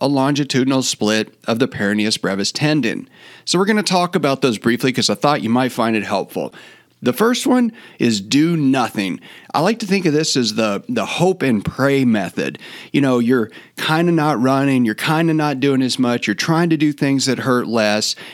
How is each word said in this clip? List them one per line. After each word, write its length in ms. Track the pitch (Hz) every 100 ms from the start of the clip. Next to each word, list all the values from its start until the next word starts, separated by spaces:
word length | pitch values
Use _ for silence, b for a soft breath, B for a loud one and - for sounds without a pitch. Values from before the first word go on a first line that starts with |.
a 40 | 135
longitudinal 760 | 139 135 143 139 131 127 135
split 520 | 123 - 107 110 107 - -
of 140 | 113
the 80 | 123
peroneus 500 | - 101 104 107 -
brevis 340 | 95 98 98
tendon. 560 | - 151 151 117 - - B B B -
So 120 | 175
we're 60 |
gonna 180 | 196 214
talk 320 | 202 180 175
about 280 | 175 143 135
those 160 | 135 104
briefly 340 | 117 117 131
'cause 160 | 123 110
I 60 |
thought 280 | 101 147 147
you 60 | 113
might 240 | 120 127
find 240 | 123 113 110
it 80 |
helpful. 480 | 98 101 - - 69 B B B B _
The 100 | 123
first 340 | 123 226 247 -
one 260 | 254 240 226 B B
is 240 | 120 107
do 340 | 98 135 160 170
nothing. 640 | 139 135 113 - 95 78 B B B
I 80 | -
like 180 | 175 233
to 60 | 202
think 200 | 196 170
of 80 |
this 200 | 147 156
as 200 | 135 113
the, 280 | 107 110 101 -
the 160 | 120
hope 380 | 95 - 190 185
and 200 | 135 107
pray 440 | - - 135 139 127
method. 520 | 110 87 - 69 - B B B
You 120 | 143
know, 160 | 139 123
you're 320 | 117 127 107 B B -
kinda 360 | - 160 175
not 280 | 165 151 120
running, 460 | 127 135 139 131 117
you're 80 |
kinda 400 | 107 - 156 165
not 260 | 156 151 135
doing 220 | 139 131
as 160 | 127 -
much, 280 | 120 120 -
you're 80 |
trying 360 | 101 - 165 170
to 60 | 160
do 140 | 151
things 340 | 143 143 139 127
that 140 | 123
hurt 280 | 131 123 92
less, 480 | 113 107 107 - B B